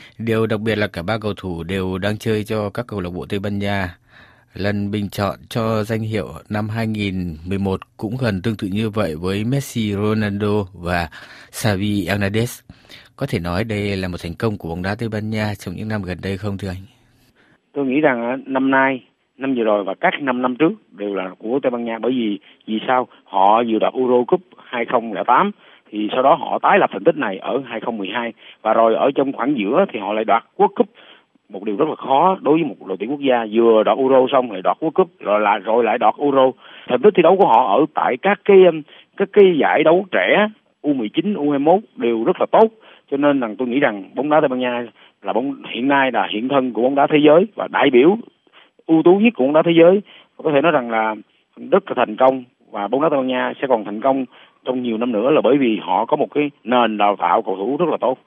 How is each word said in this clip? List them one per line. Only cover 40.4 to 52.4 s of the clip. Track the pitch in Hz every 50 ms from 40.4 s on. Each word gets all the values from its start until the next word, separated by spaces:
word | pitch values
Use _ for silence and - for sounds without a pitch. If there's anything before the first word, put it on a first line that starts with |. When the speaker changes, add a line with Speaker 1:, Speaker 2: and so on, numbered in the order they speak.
| 214 214 214 _ _ _ _ _
Speaker 2:
U | - 147 143
mười | 131 110 104
chín, | - 160 165 208 202
U | 151
hai | 147 147 143 135
mươi | 143 156 180
mốt | 208 226 _ _
đều | - 120 117 117 113 117
rất | 165 180 -
là | 117 -
tốt. | - 190 226 220 _ _ _ - - _ _ -
Cho | 139
nên | 139 147 143 143 135
rằng | 123 107 104
tôi | 98 131
nghĩ | 120 117 143
rằng | 143 123 104 98 95 95 -
bóng | 110 139 151
đá | 151 156
Tây | 151
Ban | 131 127 127
Nha | 127 123 123 120 120 110 _ _ - _ _ _
là | - 95 98
bóng, | 113 131 143 135 - - - -
hiện | 113 127
nay | 139 143 139 135 131 117
là | 107 92 85 92
hiện | 107 120 131
thân | 143 135 127 123 107
của | 107
bóng | 120 135 143
đá | 139 143 -
thế | 156 147 147
giới | 147 151 175 214 214 -
và | - -
đại | - - - 127 143 127
biểu | 120 135 175 214 226 - - _ _ _ _ _ - _ _ _ _ -
ưu | - 160 160 151
tú | 175
nhất | 185 202 220 240 -
của | - 127
bóng | 139 151
đá | 156 170
thế | 170 170 160
giới. | 165 175 190 208 - _ - - _ _ _
Có | - 131 156 147
thể | 139
nói | 147 170
rằng | 151 139 120 117
là | 113 110 110 110 107 110 - _ _ _ _ _ _ 120 120 127
rất | 165 202 -
là | - 120
thành | 127 117 104 107 -
công | 131 135 135 131